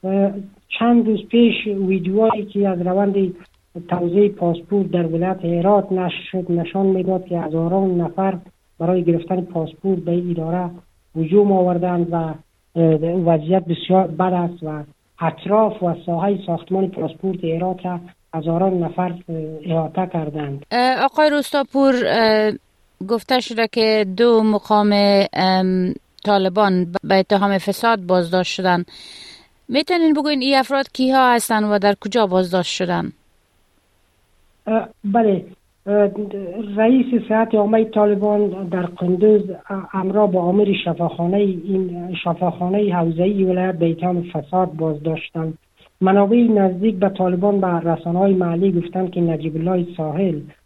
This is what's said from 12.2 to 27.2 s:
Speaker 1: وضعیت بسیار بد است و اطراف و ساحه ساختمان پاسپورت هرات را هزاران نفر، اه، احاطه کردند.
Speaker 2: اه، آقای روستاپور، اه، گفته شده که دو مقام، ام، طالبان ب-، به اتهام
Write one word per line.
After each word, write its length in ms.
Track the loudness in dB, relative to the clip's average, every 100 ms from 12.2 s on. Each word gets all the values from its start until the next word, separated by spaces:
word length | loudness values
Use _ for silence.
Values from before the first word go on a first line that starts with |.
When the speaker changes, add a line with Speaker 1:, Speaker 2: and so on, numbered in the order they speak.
| -4 -8 _ _ _ 2 4 4 0 0 2
Speaker 1:
وضعیت 400 | 2 2 0 0
بسیار 420 | -6 2 2 2
بد 260 | 0 0
است 300 | 0 -2 -6
و 200 | -10 -10 -12 _ _ _
اطراف 640 | -6 -4 0 2 2 0
و 120 | -4 -4 -4
ساحه 400 | -2 -2 -2 -4
ساختمان 420 | -8 -4 -2 -2
پاسپورت 560 | -4 -8 -6 -6 -6
هرات 420 | -4 -4 -4 -4 -8
را 140 | -10 -12 _ _
هزاران 500 | -8 -4 0 0 0
نفر، 300 | -4 -4 -4 -6 -10
اه، 60 | -10 -10 -10 -4
احاطه 420 | -2 -2 -4 -4
کردند. 520 | -4 -6 -6 -8 -10 -6
Speaker 2:
اه، 340 | -2 0 0 -2
آقای 240 | 2 2
روستاپور، 640 | 2 -2 -2 -2 2 2 2 0
اه، 440 | 2 2 4 0 -2 _ _ _ _ -4
گفته 300 | -4 0 -2
شده 280 | -2 -4 -2
که 380 | 0 2 2 0 2
دو 260 | 4 6
مقام، 460 | 4 0 2 2 4 4 4 4 2
ام، 600 | 0 0 2 2 0 0 -4 _ _ 0
طالبان 580 | 2 2 2 2 2 0
ب-، 220 | -4 0
به 80 |
اتهام 420 | 2